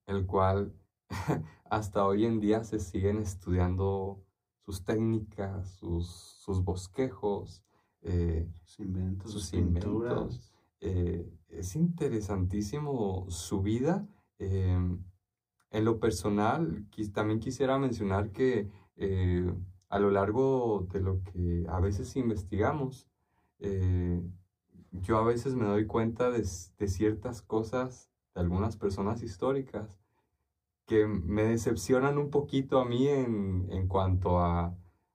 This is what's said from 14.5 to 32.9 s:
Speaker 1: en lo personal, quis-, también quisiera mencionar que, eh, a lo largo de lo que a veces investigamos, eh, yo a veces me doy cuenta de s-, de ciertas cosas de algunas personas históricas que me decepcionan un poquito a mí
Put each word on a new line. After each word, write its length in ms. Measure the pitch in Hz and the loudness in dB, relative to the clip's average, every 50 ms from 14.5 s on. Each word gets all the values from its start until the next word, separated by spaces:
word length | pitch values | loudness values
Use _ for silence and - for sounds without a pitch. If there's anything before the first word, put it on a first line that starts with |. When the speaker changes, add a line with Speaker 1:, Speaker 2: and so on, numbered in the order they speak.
| 98 95 95 92 92 90 90 90 90 90 - - - _ _ _ _ _ _ _ _ _ _ _ | -2 0 2 2 2 2 2 0 -2 -4 -8 -14 -20 _ _ _ _ _ _ _ _ _ _ _
Speaker 1:
en 140 | - 110 110 | -2 0 2
lo 140 | 117 117 113 | 2 2 2
personal, 840 | - 110 - - - 107 101 104 104 113 131 160 165 160 - - - - | 2 0 0 0 0 0 2 2 2 2 2 0 0 -2 -4 -6 -10 -10
quis-, 200 | - - 107 104 - | -8 -8 -8 -4 -2
también 260 | 113 107 107 107 113 | -2 0 0 0 0
quisiera 380 | 113 135 127 - 139 127 135 135 | -2 -4 -2 0 0 2 2 2
mencionar 520 | 139 127 113 95 101 98 98 101 104 107 | 2 0 0 -2 -2 0 0 0 -2 -2
que, 380 | - - 131 127 120 107 104 101 - - - _ _ - | -2 0 2 2 2 2 -2 -4 -8 -16 -20 _ _ -4
eh, 540 | 104 98 95 92 92 90 90 87 90 90 90 92 - - - - _ - | -2 -2 0 2 2 2 2 2 2 0 -2 -4 -6 -10 -14 -18 _ -4
a 100 | 101 101 | 0 2
lo 120 | 101 101 | 4 4
largo 760 | 98 98 98 104 110 127 135 135 135 127 120 117 107 95 90 92 | 4 4 4 2 2 2 2 2 2 2 2 2 0 0 -2 -2
de 80 | - 98 | -4 -2
lo 220 | 95 92 92 92 - | 0 0 0 -2 -4
que 420 | - - 87 87 87 85 85 82 82 | -4 -4 -2 0 0 0 0 0 0
a 100 | 87 92 | 0 0
veces 360 | 95 101 104 127 131 - - 139 | 2 2 0 -2 -4 -4 -2 -2
investigamos, 880 | 120 117 107 98 90 - 101 98 110 135 151 151 135 131 127 - - _ _ _ _ _ _ _ _ _ _ - | 0 0 0 -2 -4 -4 -2 0 2 2 0 0 -2 -4 -6 -10 -16 _ _ _ _ _ _ _ _ _ _ -8
eh, 600 | - 101 98 95 92 92 90 90 90 90 87 87 87 90 - - - _ _ _ _ _ - 87 - - | -6 -4 0 2 2 2 4 2 2 0 0 -2 -4 -6 -10 -14 -18 _ _ _ _ _ -20 -20 -18 -14
yo 260 | - 95 95 - 113 110 | -10 -6 -2 0 2 2
a 60 | 113 | 4
veces 320 | 117 120 120 120 135 127 | 2 2 0 0 -2 -2
me 100 | 123 113 | 0 0
doy 220 | 101 101 104 110 107 | 2 2 2 2 0
cuenta 420 | - 117 113 113 113 - 127 123 | 0 0 0 0 0 0 0 0
de 100 | 123 113 | 0 0
s-, 300 | 101 95 - - - - _ - | -2 -2 -6 -10 -12 -16 _ -4
de 100 | 104 98 | -4 -4
ciertas 520 | 95 92 107 107 107 104 - - - - | 0 2 2 0 0 0 -4 -8 -8 -10
cosas 680 | - - 110 110 107 - 127 127 127 127 127 - - _ _ _ _ _ - | -6 -4 -2 -2 -2 -2 -2 -4 -4 -4 -8 -14 -20 _ _ _ _ _ -4
de 60 | - | -2
algunas 340 | 87 87 87 92 104 110 101 - | 0 0 2 0 0 -2 -2 -2
personas 460 | - 101 92 101 98 101 117 120 110 | -2 -2 0 0 -2 -2 -2 -4 -6
históricas 760 | 113 - - 123 131 139 139 135 - - 107 104 104 - - _ _ _ _ _ _ _ _ _ _ _ _ _ _ _ _ _ | -8 -6 -2 0 0 2 0 -2 -4 -8 -10 -10 -10 -14 -20 _ _ _ _ _ _ _ _ _ _ _ _ _ _ _ _ _
que 200 | - 113 107 107 107 | 2 4 4 4 4
me 360 | 104 92 82 82 104 107 107 | 2 -2 -2 0 2 2 4
decepcionan 760 | 110 117 117 - 123 117 - - - 127 127 131 143 143 143 | 4 2 2 2 0 0 0 2 2 4 4 4 4 2 0
un 120 | 147 139 | 0 0
poquito 500 | 135 143 143 - - 135 135 - 147 131 | 0 0 0 0 0 -2 0 2 2 2
a 60 | 123 | 2
mí 220 | 117 | 2